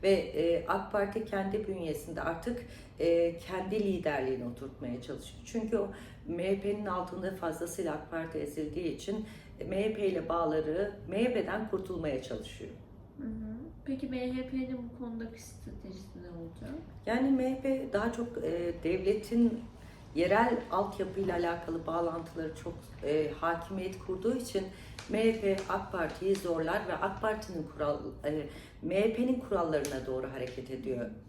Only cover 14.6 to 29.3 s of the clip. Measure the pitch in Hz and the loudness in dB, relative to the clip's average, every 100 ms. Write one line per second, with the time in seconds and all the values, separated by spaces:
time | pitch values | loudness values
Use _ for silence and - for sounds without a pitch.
14.6 | 254 254 233 - 240 226 226 - - - | -2 -4 -6 -8 -6 -6 -6 -10 -14 -12
15.6 | - - 190 185 - - 175 170 165 - | -10 -10 -10 -12 -12 -12 -12 -10 -10 -10
16.6 | 240 294 320 - - 233 269 262 254 262 | -8 -8 -10 -8 0 2 6 6 4 2
17.6 | 269 262 269 202 233 233 233 - 156 170 | 2 2 2 2 2 0 -4 -2 0 0
18.6 | 170 165 160 185 185 214 - 233 233 - | 0 0 2 2 4 2 4 6 6 4
19.6 | - - - - - 151 175 202 247 240 | -8 -14 -18 -16 -4 2 6 8 6 4
20.6 | - 185 202 - 190 185 190 175 170 170 | 2 0 0 0 -2 0 2 2 2 0
21.6 | - 165 165 165 170 165 165 165 160 156 | -2 -4 0 0 0 0 -6 -6 -6 -4
22.6 | 170 160 - - 143 156 147 - 165 170 | -8 -8 -12 -6 2 2 2 2 0 0
23.6 | - 190 185 - - 180 226 254 - 196 | -2 -4 -4 -6 -4 0 2 2 0 -2
24.6 | 190 - - - - 214 226 220 202 190 | -2 -8 -12 -12 -2 4 6 6 4 2
25.6 | - 190 - 185 160 - 185 190 180 165 | 2 -2 0 -2 -2 0 2 2 4 2
26.6 | 160 196 185 165 196 196 220 214 - 170 | 2 2 0 0 0 2 0 0 -2 -6
27.6 | 156 - 147 143 - - 147 151 143 - | -6 0 0 0 -2 -4 -2 0 -2 -10
28.6 | - - 160 185 220 226 247 | -16 -6 0 6 6 4 4